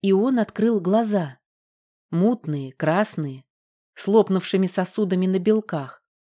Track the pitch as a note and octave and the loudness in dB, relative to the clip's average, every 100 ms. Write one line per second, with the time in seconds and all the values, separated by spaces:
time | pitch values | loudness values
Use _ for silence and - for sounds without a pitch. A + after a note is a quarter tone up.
0 | G3 F#3+ A#3 B3+ G#3+ - A3 A3 F3 G#3 | 2 2 2 0 -2 0 0 0 2 0
1 | A3+ G#3 D#3 B2+ _ _ _ _ _ _ | 2 -2 -2 -10 _ _ _ _ _ _
2 | _ E3 G3 A#3+ - D3 C3+ - D3+ E3+ | _ 0 2 0 -4 -6 -8 -4 -2 0
3 | G#3+ - D3 C3 - _ _ _ _ - | -2 -4 -8 -8 -18 _ _ _ _ -12
4 | - G#3+ G3+ F#3+ - F#3+ F#3+ - F3+ - | 2 4 4 0 0 0 0 -2 -4 -2
5 | G#3 F#3 F#3 F#3 F3+ G#3+ G#3+ E3 C3+ - | -2 0 0 0 2 2 0 -8 -8 -16
6 | _ _ _ | _ _ _